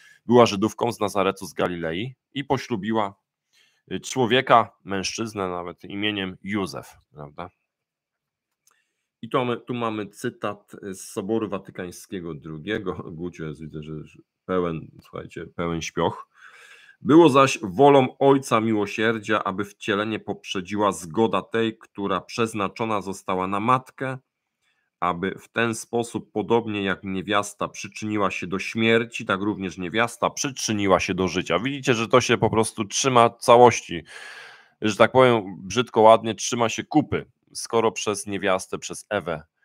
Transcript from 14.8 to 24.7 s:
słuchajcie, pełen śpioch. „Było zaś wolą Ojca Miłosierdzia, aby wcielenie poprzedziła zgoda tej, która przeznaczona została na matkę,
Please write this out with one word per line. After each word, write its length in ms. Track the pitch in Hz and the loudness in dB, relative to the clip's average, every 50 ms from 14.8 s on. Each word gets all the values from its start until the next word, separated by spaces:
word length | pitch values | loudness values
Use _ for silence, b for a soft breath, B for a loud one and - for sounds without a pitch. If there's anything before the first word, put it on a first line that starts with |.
| 67 - - - | -10 -12 -20 -20
słuchajcie, 440 | - - - 82 82 - - - 85 | -20 -16 -14 -14 -14 -12 -14 -14 -14
pełen 360 | 82 _ - 87 85 85 82 | -12 _ -6 -4 -4 -4 -4
śpioch. 460 | 78 - - 85 82 98 - - - _ B B B B B B B B B B B B B B | -6 -6 -2 -2 -2 -2 -2 -6 -14 _ B B B B B B B B B B B B B B
„Było 280 | - 92 147 165 170 151 | 2 6 8 8 8 8
zaś 300 | 127 139 135 131 - - | 8 6 4 4 2 -4
wolą 560 | 113 98 87 104 139 143 143 139 127 127 - _ | -6 -6 2 6 6 8 8 6 6 4 0 _
Ojca 420 | 135 139 139 135 135 - 127 113 | 4 4 4 4 2 0 0 2
Miłosierdzia, 840 | 110 113 110 104 104 101 - 113 110 113 113 110 101 107 110 104 - | 2 2 0 0 0 -2 -2 -2 0 0 0 -2 -2 -2 -2 0 0
aby 200 | 98 95 95 101 | -2 -4 -4 -8
wcielenie 540 | 101 - _ - - 101 98 107 110 107 98 | -8 -10 _ -4 -2 -2 0 0 -2 -4 -6
poprzedziła 720 | - - 98 - - - - 101 90 92 104 101 107 98 | -6 -10 -10 -10 -10 -8 -8 -8 -6 -6 -2 0 0 0
zgoda 500 | 90 87 - 82 78 104 113 110 98 95 | 0 -2 -10 -6 0 2 2 2 2 -2
tej, 360 | - - - 113 113 110 107 - | -4 -2 -2 -2 -2 -2 -4 -8
która 420 | - _ _ - 101 95 95 87 | -20 _ _ -8 -4 -4 -4 -4
przeznaczona 800 | - - - - 113 113 - 107 98 92 - - 117 113 107 101 | -4 -8 -4 -2 -2 -2 -2 -4 -6 -6 -4 -6 -4 -4 -2 -4
została 460 | 87 98 92 - - - 95 92 92 | -4 -6 -10 -10 -6 -4 -4 -2 -2
na 140 | 95 101 98 | -2 -4 -2
matkę, 580 | 104 120 127 131 - - _ - 135 131 131 131 _ _ _ _ _ _ _ _ _ _ | 0 0 0 0 -2 -8 _ -10 -8 -8 -8 -10 _ _ _ _ _ _ _ _ _ _